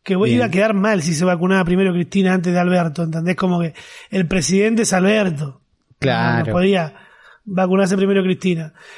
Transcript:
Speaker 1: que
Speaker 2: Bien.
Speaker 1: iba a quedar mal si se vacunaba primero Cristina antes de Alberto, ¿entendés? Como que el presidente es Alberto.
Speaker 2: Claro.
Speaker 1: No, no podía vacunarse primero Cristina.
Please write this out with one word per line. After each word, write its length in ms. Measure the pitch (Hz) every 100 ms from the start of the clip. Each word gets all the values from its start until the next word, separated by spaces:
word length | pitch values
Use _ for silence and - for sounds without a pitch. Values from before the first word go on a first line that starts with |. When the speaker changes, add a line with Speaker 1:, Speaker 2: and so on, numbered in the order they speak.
Speaker 1:
que 140 | - 185
Speaker 2:
Bien. 180 | 208 247
Speaker 1:
iba 100 | 233
a 60 |
quedar 220 | 180 220
mal 280 | 208 208 202
si 120 | 156 156
se 80 |
vacunaba 400 | 180 175 180 190
primero 300 | 175 180 190
Cristina 400 | 175 175 196 185
antes 180 | 185 180
de 60 | 175
Alberto, 420 | 175 180 165 143
¿entendés? 360 | 165 165 165 185
Como 240 | 190 175
que 120 | 170 - - - -
el 160 | 190 170
presidente 540 | 190 160 190 214 233
es 100 | 226
Alberto. 680 | 185 185 214 196 147 147 - _ _ _ _
Speaker 2:
Claro. 400 | 135 117 117 117
Speaker 1:
No, 60 | 113
no 40 |
podía 420 | 175 185 190 160 - - - - - -
vacunarse 500 | 180 185 190 196 196
primero 260 | 196 196
Cristina. 500 | 185 185 185 170 156 - -